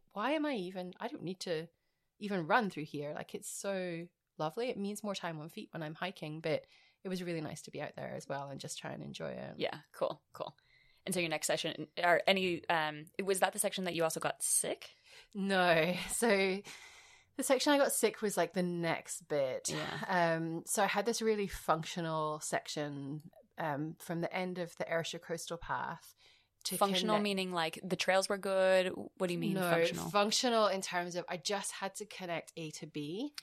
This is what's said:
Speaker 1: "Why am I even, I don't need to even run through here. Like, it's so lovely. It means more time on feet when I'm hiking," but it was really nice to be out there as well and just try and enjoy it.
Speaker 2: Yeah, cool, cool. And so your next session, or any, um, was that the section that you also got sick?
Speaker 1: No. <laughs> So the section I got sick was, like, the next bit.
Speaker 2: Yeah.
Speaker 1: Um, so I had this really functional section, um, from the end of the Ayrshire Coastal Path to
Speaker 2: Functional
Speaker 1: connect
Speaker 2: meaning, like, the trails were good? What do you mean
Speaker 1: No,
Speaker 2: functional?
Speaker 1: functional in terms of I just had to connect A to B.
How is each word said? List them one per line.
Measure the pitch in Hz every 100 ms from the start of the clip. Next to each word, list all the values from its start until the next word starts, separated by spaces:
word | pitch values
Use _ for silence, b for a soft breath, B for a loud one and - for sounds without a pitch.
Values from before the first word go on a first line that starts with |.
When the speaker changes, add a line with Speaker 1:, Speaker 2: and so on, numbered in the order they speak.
| _
Speaker 1:
"Why | 196 233
am | 311 294
I |
even, | 240 180 190 180 -
I | 226
don't | 302
need | 165 185
to | 190 160 170 _ _ _ _ -
even | 208 196 160
run | 226 202
through | 151 156
here. | 143 143
Like, | 151 -
it's | 202 -
so | - 202 190 180 170 175 _ _ -
lovely. | 156 226 247
It | -
means | 202 208
more | 208
time | 196 175 156
on | 160
feet | - -
when | 165
I'm | 156
hiking," | 160 185 - 156 156
but | 160 151 - b b b
it | 190
was | 180
really | 175 165
nice | 151 -
to | -
be | 143
out | 143
there | - 131 131
as | -
well | 139 139
and | 135
just | 156 -
try | 151
and | -
enjoy | 143 135 156
it. | 127 - 151
Speaker 2:
Yeah, | - 156 -
cool, | - - - _
cool. | - - - b b b b
And | -
so | 180
your | 165
next | 156 -
session, | 156 165 - 151 -
or | 175 165 -
any, | 190 185 170 -
um, | 170 151 151 160 -
was | 190 190
that | 190
the | 202
section | 196 196
that | 185
you | 170
also | 160 160
got | - -
sick? | - - - - - B B B B
Speaker 1:
No. | 202 196 190 175 160 160 180
<laughs> | -
So | - 233 196 190 190 - B B B B B B -
the |
section | - 262 302
I | 285
got | 269
sick | - 214 214
was, | 208 190
like, | 170
the | 185
next | 175 175 165 151 - - -
bit. | 147 131 113 -
Speaker 2:
Yeah. | 151 151 151 -
Speaker 1:
Um, | 185 170 165 165 165
so | - -
I | 196
had | 208
this | 208 226
really | 220 208 196
functional | - - 165 - 180 165 160 151 156
section, | - 165 - 156 147 143 139 156 - - _ -
um, | 160 139 156 165
from | - 170
the | 170
end | 190 185 180
of | 170 -
the | -
Ayrshire | 165 165 165
Coastal | - 165 - 127
Path | - 127 - 170 - _ b b b b
to | - 185
Speaker 2:
Functional | 202 185 214 214
Speaker 1:
connect |
Speaker 2:
meaning, | 208 190 185
like, | 175 160 -
the | 175
trails | 175 - 190 190
were | 202
good? | 196 190 185 185 185 - - -
What | 185
do |
you | 175
mean | 170
Speaker 1:
No, | 190 180
Speaker 2:
functional? | 170 170 170 170
Speaker 1:
functional | 202 208 - 254 226 208
in | 190
terms | - 180 175
of | 170 -
I | 175
just | - 196 -
had | - 196 -
to | 202
connect | - 180 160 - -
A | 156
to | - 156
B. | 151 147 190 294 -